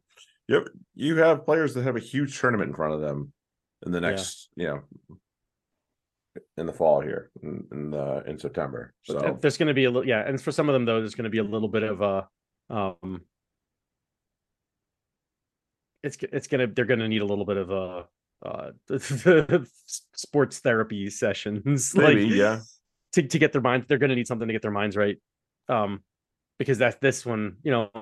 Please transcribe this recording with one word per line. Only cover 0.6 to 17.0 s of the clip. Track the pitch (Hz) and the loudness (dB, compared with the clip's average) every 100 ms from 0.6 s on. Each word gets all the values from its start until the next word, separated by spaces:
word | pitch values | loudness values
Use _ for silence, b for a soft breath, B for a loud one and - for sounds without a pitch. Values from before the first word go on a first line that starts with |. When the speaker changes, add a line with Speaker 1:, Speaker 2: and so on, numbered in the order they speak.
| - - _ | 0 -12 _
Speaker 1:
you | - 143 160 | -6 -2 4
have | 160 151 | 4 4
players | - 160 147 | 2 0 0
that | 123 | -2
have | 127 117 | -2 -4
a | |
huge | - 135 139 - | -4 -4 -4 0
tournament | 127 110 73 | 0 2 -2
in | 73 | -2
front | 78 | -2
of | 78 | -2
them | 76 71 71 _ _ _ _ _ | -4 -6 -8 _ _ _ _ _
in | - | -6
the | 87 | -2
Speaker 2:
Yeah. | 85 | -2
Speaker 1:
next, | 95 92 - - | -2 -6 -12 -18
you | - 82 | -8 -6
know, | 71 - - _ 76 _ _ _ _ _ _ _ _ _ _ _ - - - | -6 -10 -20 _ -20 _ _ _ _ _ _ _ _ _ _ _ -20 -16 -8
in | 82 | -8
the | |
fall | - 80 71 | 2 4 4
here, | 73 - - - | 0 -6 -10 -14
in, | 78 76 - | -10 -10 -10
in | 73 76 | -10 -6
the, | 73 69 67 - | -4 -4 -6 -6
in | - | -10
September. | 71 - 69 58 - _ - | -8 -6 -6 -8 -14 _ -8
Speaker 2:
But | |
Speaker 1:
So | 71 | -4
Speaker 2:
th-, | 147 127 | -2 0
there's | 147 - | 0 2
gonna | 156 | 0
be | 135 127 | 2 2
a | |
little, | 123 127 | 2 0
yeah, | 110 | 0
and | 123 135 | 0 -4
for | - | -4
some | 143 147 | 0 2
of | |
them | 135 | 2
though, | 117 113 | 2 0
there's | 110 - | -2 -6
gonna | 113 | -4
be | 110 | -2
a | |
little | 104 107 107 | -2 -2 -2
bit | 107 | -2
of | 107 92 | -2 0
a, | 101 98 95 _ _ _ _ | 0 0 -4 _ _ _ _
um, | 113 98 90 95 90 - _ _ _ _ _ _ _ _ _ _ _ _ _ _ _ _ _ _ _ _ _ _ _ _ _ _ _ | -4 -4 -6 -10 -12 -14 _ _ _ _ _ _ _ _ _ _ _ _ _ _ _ _ _ _ _ _ _ _ _ _ _ _ _
it's | 139 - | -10 -8
g-, | - | -6
it's | 135 - | -6 -2
gonna, | 135 120 | 0 2
they're | 101 | 0
gonna | 120 120 | 2 2